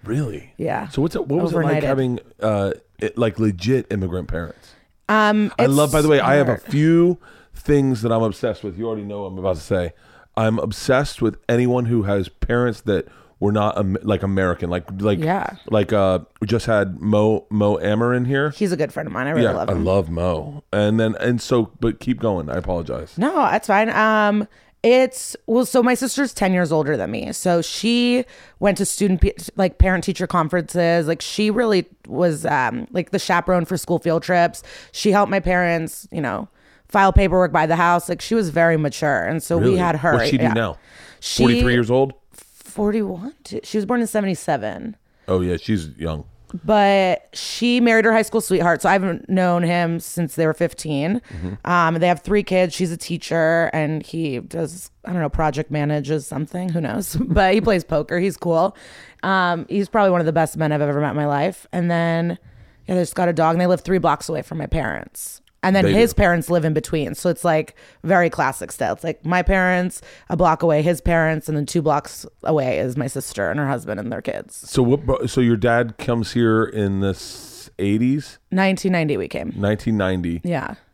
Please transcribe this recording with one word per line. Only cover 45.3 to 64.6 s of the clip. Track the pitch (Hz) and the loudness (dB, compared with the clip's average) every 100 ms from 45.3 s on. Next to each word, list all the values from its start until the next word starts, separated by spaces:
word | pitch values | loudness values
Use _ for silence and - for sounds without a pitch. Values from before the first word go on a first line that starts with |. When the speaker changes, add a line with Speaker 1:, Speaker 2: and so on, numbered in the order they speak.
| 92 | 0
Speaker 1:
yeah, | 90 85 | 0 -2
she's | - 107 78 - | -2 -2 -2 -8
young. | 80 78 - - _ - | -6 -6 -10 -20 _ -10
Speaker 2:
But | - 214 202 196 185 175 _ | 0 2 4 4 2 0 _
she | - - - 240 240 | -14 -10 -2 0 4
married | 240 226 220 | 4 4 4
her | |
high | 220 | 2
school | 220 226 | 2 -2
sweetheart. | - 185 170 165 | 0 0 2 2
So | 185 | 2
I've | 190 190 170 - | 2 0 -4 -2
known | 190 180 175 | 0 2 2
him | 170 175 170 170 | 2 2 0 -2
since | - - 165 - | -6 -6 -6 0
they | 160 | 0
were | |
fifteen. | 156 170 - 156 143 151 226 - | 0 -2 -4 -6 -2 -2 -2 -6
Speaker 1:
Mm-hmm. | 87 90 104 - | -10 -8 -8 0
Speaker 2:
Um, | 180 165 165 | 2 2 2
they | 175 | 2
have | 175 | 0
three | - 208 | 0 -2
kids. | - 185 185 | 2 0 0
She's | - 180 | 0 -4
a | 165 | -4
teacher, | - 170 - 165 160 165 165 | -8 -8 -4 0 2 2 0
and | 160 151 156 - | 0 -2 -4 -6
he | 160 160 123 | -6 -4 -6
does, | - 165 160 175 - _ - | -8 -6 -6 -8 -18 _ -8
I | |
don't | 180 | -4
know, | 151 | -2
project | - 156 139 156 | 0 0 0 -4
manages | 147 147 151 135 156 139 | -2 0 -2 -2 -4 -4
something. | 139 151 180 185 | -8 -6 -6 -4
Who | 165 | -4
knows? | 143 107 196 160 | -4 -4 -4 -4
<laughs> | |
But | 254 175 190 | 0 4 4
he | 202 | 4
plays | 233 190 | 4 0
poker. | - 156 151 180 | 0 -2 0 -2
He's | 190 - | -2 -2
cool. | 180 165 190 - - - - - | -2 2 0 -2 -20 -20 -20 -8
Um, | 180 190 180 170 - | -2 2 2 0 -2
he's | 202 202 | -2 0
probably | 226 196 | 2 4
one | 180 | 4
of | 165 | 2
the | |
best | 160 160 160 | 2 0 0
men | 160 | 0
I've | 151 | 2
ever | 147 143 | 0 0
met | 147 | 0
in | 139 | 0
my | 147 | 0
life. | 143 165 185 - | 0 0 -4 -10
And | 175 175 | -4 0
then, | 170 170 165 170 170 - - - _ - | 0 0 0 -2 -4 -12 -20 -20 _ -4
yeah, | 185 | -2
they | |
just | 170 - | -2 0
got | 175 | 0
a | |
dog, | 165 160 170 | 2 2 2
and | |
they | 180 | 2
live | 175 | 0
three | - 190 | 0 0
blocks | 156 151 - | 2 0 -2
away | 156 | -8
from | - | -6
my | 160 | -8